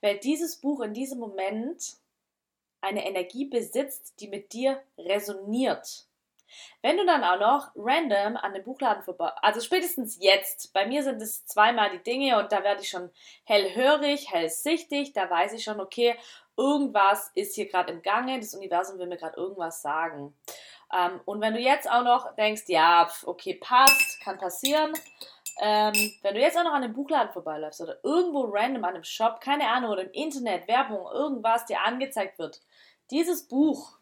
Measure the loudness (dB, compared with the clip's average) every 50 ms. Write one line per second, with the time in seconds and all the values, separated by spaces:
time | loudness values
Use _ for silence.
0 | 2 0 0 0 0 -2 0 0 0 -4 -6 -6 -4 -4 -2 -2 -4 -6 -6 -6
1 | -8 -8 -8 -8 -10 -10 -8 -4 -4 -4 -4 -4 -4 -6 -8 -8 -12 -14 -14 _
2 | _ _ _ _ _ _ _ _ _ _ _ _ _ _ _ _ -6 -6 -4 -4
3 | -6 -4 -4 -4 -6 -6 -6 -8 -8 -4 -2 -4 -4 -2 -4 -4 -4 -4 -6 -14
4 | -16 -20 _ _ -14 -12 -12 -12 -12 _ -10 -2 0 0 0 -2 -8 _ _ -16
5 | -4 -2 -2 -2 -2 -4 -10 -10 -6 -6 -2 0 0 0 0 -2 -6 -14 -16 -16
6 | -18 _ _ _ _ _ _ _ _ _ -20 -20 -20 -20 -20 _ _ 0 2 2
7 | 4 4 4 4 4 2 2 4 4 4 4 4 0 -4 _ -8 -2 2 2 2
8 | 2 2 2 2 2 0 -2 -4 -6 -6 -6 -6 -10 -10 -10 -2 0 0 0 0
9 | -2 -12 -8 -4 -4 -4 -4 2 2 2 2 2 -2 0 0 0 0 0 -4 -6
10 | -6 -8 -8 2 4 4 4 6 2 -4 -10 -10 -12 -4 _ -2 0 0 0 -2
11 | -2 -2 -4 -4 -6 -8 -10 -10 -10 -6 4 4 4 6 6 2 2 0 0 -4
12 | -6 -4 -2 0 0 2 2 2 2 2 0 0 2 2 0 0 -4 -8 -8 -8
13 | -10 -10 _ _ -20 -20 -20 -20 _ 2 2 2 2 2 0 2 4 4 4 4
14 | 4 0 0 -2 -4 -4 -2 0 0 0 -2 -4 -2 -2 -2 -2 -2 _ -4 -4
15 | -4 -4 -2 -4 -2 0 2 2 2 0 -2 -8 -8 -8 -6 -6 -8 -10 -2 2
16 | 2 2 2 0 -6 -20 -20 -20 _ _ _ 0 2 2 4 2 2 2 4 4
17 | 6 6 4 4 0 -6 _ -4 -4 -4 -4 -6 -6 -2 0 -2 0 0 -4 -8
18 | -2 0 0 0 0 -2 -4 -6 -6 -10 -12 -12 -8 -2 -2 -2 -2 -2 -6 -10
19 | -10 -8 -8 -8 -10 -10 -8 -6 -8 -8 -6 -6 -8 -8 -8 -8 -6 -4 -4 -2
20 | -4 -4 -6 -10 -14 -14 _ _ _ -18 -18 -18 -20 -20 -20 -20 _ _ -2 0
21 | 0 0 -2 -6 -10 -8 -6 -2 -2 0 0 2 4 4 2 2 2 0 2 2
22 | 4 4 4 4 2 -4 -4 0 0 0 0 -2 -4 0 4 6 8 8 8 8
23 | 6 4 2 -10 -8 -10 -10 -8 -8 -10 -10 -8 -6 2 6 8 10 10 10 8
24 | 4 0 -2 -12 -8 -10 -8 -6 -6 -8 -8 -2 -2 2 4 4 2 2 -2 -8
25 | -10 -12 -20 _ -20 -20 -20 _ _ -14 -8 -2 0 2 4 4 4 2 2 0
26 | 0 -2 -4 _ _ -4 0 2 2 2 4 2 0 2 0 0 -2 -2 -6 -8
27 | -6 -2 0 0 0 0 -4 -10 -10 -8 -8 -6 -8 -10 -10 -12 -12 -12 -12 -6
28 | _ 0 2 2 2 2 0 -2 -2 0 0 0 0 0 0 -2 -4 -4 -6 -6
29 | -12 -12 -6 0 0 0 0 -2 -4 -2 -2 0 2 0 0 0 0 -2 -2 -4
30 | -4 -6 -6 -6 -6 -6 -6 -6 -4 -2 -4 -4 -2 0 2 2 2 0 -2 -8
31 | -8 -6 -4 -4 -2 -2 -2 -2 0 2 2 2 0 -2 -4 -2 0 -2 0 -2
32 | -4 -4 -4 -4 -6 -6 -6 _ -10 -10 -10 -14 _ _ _ _ -20 _ _ _
33 | _ _ -2 -2 0 0 0 -4 -4 _ 2 2 4 4 2 0 -6 -18 _ _